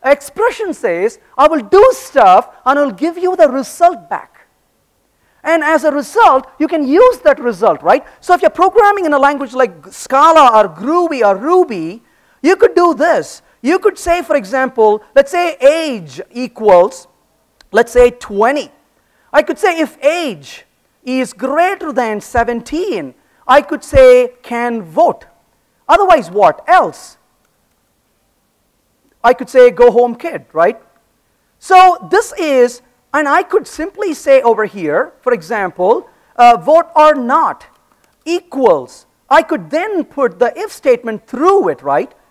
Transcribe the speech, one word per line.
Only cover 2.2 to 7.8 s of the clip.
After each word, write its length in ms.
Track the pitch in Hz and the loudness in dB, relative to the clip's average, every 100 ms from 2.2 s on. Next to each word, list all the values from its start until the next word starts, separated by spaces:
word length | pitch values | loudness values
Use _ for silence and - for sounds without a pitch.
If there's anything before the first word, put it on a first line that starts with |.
| 208 185 254 _ | 4 4 2 _
and 140 | 254 285 | -4 -2
I'll 140 | 285 | -2
give 260 | 190 320 349 | -4 -8 -4
you 160 | 359 | -4
the 140 | 370 302 | 2 2
result 600 | 262 262 - 349 330 - | 2 -8 -2 -2 -2 -8
back." 380 | 185 - _ _ _ _ _ _ _ _ _ _ _ | -12 -12 _ _ _ _ _ _ _ _ _ _ _
And 200 | 302 330 | -2 0
as 200 | 302 320 | 0 0
a 80 | 311 | 0
result, 560 | 294 277 - 427 262 262 _ | -4 -4 2 2 2 -2 _
you 100 | 302 | -4
can 180 | 330 262 | -2 0
use 320 | 311 508 480 | 2 2 2
that 220 | 311 277 | 0 0
result, 420 | 247 185 208 151 | -4 -2 -2 -2